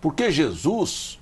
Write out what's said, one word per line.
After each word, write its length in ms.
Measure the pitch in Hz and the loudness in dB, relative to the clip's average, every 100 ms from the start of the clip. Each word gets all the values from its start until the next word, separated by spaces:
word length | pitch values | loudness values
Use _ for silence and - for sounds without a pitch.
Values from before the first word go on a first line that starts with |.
Porque 300 | 156 160 240 | -4 0 2
Jesus, 920 | 147 143 113 151 226 180 - - - | 4 2 0 0 0 0 -4 -10 -14